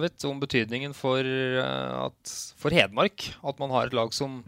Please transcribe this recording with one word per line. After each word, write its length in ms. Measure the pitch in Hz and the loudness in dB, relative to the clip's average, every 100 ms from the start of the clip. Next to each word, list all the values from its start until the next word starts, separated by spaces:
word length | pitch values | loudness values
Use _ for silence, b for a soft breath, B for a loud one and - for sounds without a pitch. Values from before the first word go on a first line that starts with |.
vidt, 240 | 170 - | 4 -2
om 160 | 143 139 | -4 -4
betydningen 520 | 143 127 110 123 143 | 0 2 2 -2 -6
for, 260 | 135 135 131 | -4 0 2
eh, 680 | 131 131 127 127 131 131 131 127 | 2 0 0 0 0 -2 -2 -2
at, 300 | 131 - - - - - | -4 -6 -12 -10 -12 -4
for 140 | 143 | 2
Hedmark, 600 | 170 98 110 202 - - - | 4 4 4 2 0 -12 -8
at 160 | 143 135 | -6 -4
man 140 | 139 | 0
har 140 | 127 120 | 2 2
et 80 | 120 | 2
lag 160 | 113 | 0
som 300 | - 139 131 | 0 -4 -6